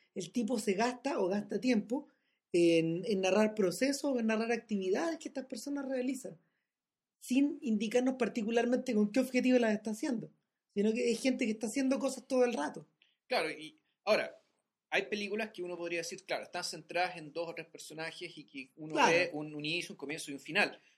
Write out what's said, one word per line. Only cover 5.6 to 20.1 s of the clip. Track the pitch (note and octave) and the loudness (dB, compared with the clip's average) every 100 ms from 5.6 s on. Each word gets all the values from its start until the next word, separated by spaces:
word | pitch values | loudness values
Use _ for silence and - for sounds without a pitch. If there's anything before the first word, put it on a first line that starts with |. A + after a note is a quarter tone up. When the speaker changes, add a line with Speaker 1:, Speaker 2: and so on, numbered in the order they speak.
| - C#4+ C4+ | -6 -6 -4
Speaker 1:
realizan, | C4 B3 C4+ - E3+ _ _ _ _ _ _ _ _ | -2 -2 -4 -8 -16 _ _ _ _ _ _ _ _
sin | - B3+ C#4+ - | 0 2 2 0
indicarnos | C4 G#3+ A3 A#3+ B3+ C4 | -2 0 2 2 2 2
particularmente | A3 - G#3 A#3 A#3+ B3+ B3+ G#3+ | 0 0 0 2 4 2 2 2
con | G#3 | 4
qué | C4 | 2
objetivo | C4 B3+ B3+ B3+ | 2 2 4 4
las | A3+ G#3 | 4 0
está | A3 | -2
haciendo, | G#3+ D4+ A#3 D#3 _ _ _ _ | -4 -4 -4 -6 _ _ _ _
sino | - G#3 | 0 2
que | A3+ A#3+ | 2 2
es | A3 | 2
gente | C4 B3+ A#3 | 0 0 0
que | |
está | G#3+ A3+ | -2 -4
haciendo | C4+ C4 C4+ | -2 0 0
cosas | C4+ - - | 0 -4 -2
todo | B3+ B3 | 2 4
el | |
rato. | A#3 D4 - - _ _ _ _ | 2 -4 -6 -16 _ _ _ _
Speaker 2:
Claro, | A#3+ D#3 | 0 0
y | D3+ D#3 - _ _ - | -4 -12 -18 _ _ 2
ahora, | D3 B2+ - _ _ _ _ _ | 2 2 -8 _ _ _ _ _
hay | E3 | -2
películas | G3 G#3 G3+ G#3 A3 | -2 -6 -4 -4 -6
que | - | -8
uno | F3 F3 | -10 -8
podría | E3+ E3+ | -6 -6
decir, | E3 F3+ - | -6 -10 -6
claro, | C#3+ G#2+ | -6 -6
están | F3 | -8
centradas | F3 E3 - E3+ F3+ F3 | -8 -10 -6 -2 -2 -4
en | D3+ | -10
dos | D3 E3+ | -8 -6
o | |
tres | D#3+ D#3+ | -8 -14
personajes | - - D#3 D#3+ D#3+ F3 - | -16 -16 -10 -10 -10 -14 -14
y | C#3+ | -16
que | C#3 C3 _ | -16 -16 _
uno | D#3 D#3 | -6 2
Speaker 1:
Claro. | F3+ | 4
Speaker 2:
ve | E3+ F3 | 6 2
un, | D3+ D3+ | -4 -8
un | D3+ D3+ | -8 -6
inicio, | E3+ F3 | -6 -8
un | - | -12
comienzo | C#3 | -10